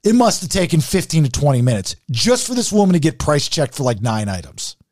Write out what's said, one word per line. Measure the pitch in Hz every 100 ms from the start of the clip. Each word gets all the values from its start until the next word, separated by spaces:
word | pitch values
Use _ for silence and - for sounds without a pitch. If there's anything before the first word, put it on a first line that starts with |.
it | 208
must | 233 233 -
have | 175
taken | 196 175 160
fifteen | 135 190 - 160
to | 143
twenty | - 143 127
minutes | 123 110 92 - -
just | 117 220 247 -
for |
this | 247 -
woman | 208 196
to | 175
get | 156 -
price | - 151 -
checked | - 143
for, | -
like, | 127 107
nine | 117 110 104
items. | 95 76 - - - _